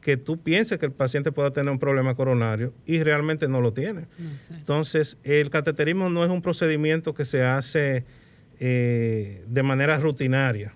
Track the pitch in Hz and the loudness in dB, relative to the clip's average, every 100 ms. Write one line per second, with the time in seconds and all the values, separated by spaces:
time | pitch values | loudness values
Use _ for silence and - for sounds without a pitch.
0 | - 131 131 160 165 175 220 180 147 143 | 0 0 0 -4 0 2 2 -2 -4 -2
1 | 131 143 135 147 143 131 139 135 139 135 | 0 0 -2 0 0 0 0 0 0 2
2 | 131 127 131 123 113 107 123 - - 165 | 2 0 2 2 2 -2 -4 -6 -2 0
3 | 156 147 151 156 151 131 123 117 170 190 | 2 2 0 -2 0 2 0 0 -4 -6
4 | 165 - 165 139 - 165 147 151 151 160 | -12 -14 -12 -12 -16 -12 -4 -2 0 0
5 | 151 - 139 147 143 156 147 147 151 185 | 0 -4 0 2 2 0 0 0 0 0
6 | 185 170 175 180 180 165 165 151 151 160 | 0 0 0 0 -2 0 0 2 2 0
7 | 165 147 135 135 127 135 123 160 143 131 | -2 -4 -2 2 2 2 0 0 0 0
8 | 123 - - - - - 127 123 120 120 | -4 -12 -20 -20 -20 -6 0 2 2 2
9 | 117 110 101 95 95 127 135 135 143 151 | 0 -2 -4 -10 -4 0 2 2 2 2
10 | 156 135 131 131 135 110 104 | 0 0 0 2 2 -2 -8